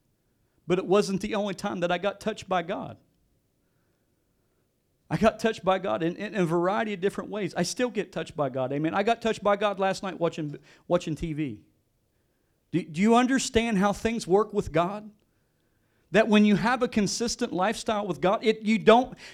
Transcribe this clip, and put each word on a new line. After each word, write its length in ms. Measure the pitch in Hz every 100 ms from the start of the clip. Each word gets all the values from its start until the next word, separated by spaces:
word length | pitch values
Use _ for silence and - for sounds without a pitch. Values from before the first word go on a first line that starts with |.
| _ _ _ _ _ _ -
But 140 | 180
it 60 | 180
wasn't 360 | 202 190 196
the 140 | 214 208
only 180 | 202
time 280 | 185 202 196
that 100 | 175
I 60 | 175
got 220 | 196 196
touched 280 | 214 208 -
by 160 | 180
God. 340 | 170 202 - 107 _ _ _ _ _ _ _ _ _ _ _ _ _ _ _ _ _ _ _ _ -
I 80 | 151
got 220 | 220 214
touched 240 | 226 220
by 160 | 185 190
God 240 | 190 214
in, 120 | 165 -
in, 200 | 208 208
in 60 |
a 40 | 170
variety 480 | 170 175 220 226
of 80 | 202
different 280 | 196 196 180
ways. 240 | 202 185 -
I 80 |
still 260 | 175 - 247
get 220 | 220 175
touched 240 | 175 165 -
by 140 | 139
God. 220 | 131 127
Amen. 220 | 143 156
I 100 | 196
got 180 | 208 233
touched 220 | 226 214
by 120 | 208 202
God 240 | 208 190
last 240 | 190 185
night 160 | 196 -
watching, 380 | 165 160 151 143 _ - -
watching 280 | 175 175 147
T 180 | 165
V. 280 | 147 147 104 _ _ _ _ _ _ _ _ _ _ _
Do, 100 | 156
do 200 | 185 156
you 140 | 208 233
understand 600 | 247 269 - 226 233 202
how 160 | 202
things 320 | 190 220 226 160
work 280 | 190 214
with 180 | 202 170
God? 380 | 147 175 104 214 - _ _ _ _ _ _ _ _ _
That 180 | 190 220
when 160 | 208 208
you 100 | 196
have 260 | 208 254
a 60 | 247
consistent 640 | 233 196 - 233 - 233
lifestyle 560 | 165 196 220 - 214 208
with 140 | 160
God, 220 | 180 214
it, 180 | 220 220
you 160 | 208 220
don't, 400 | 165 233 254 - -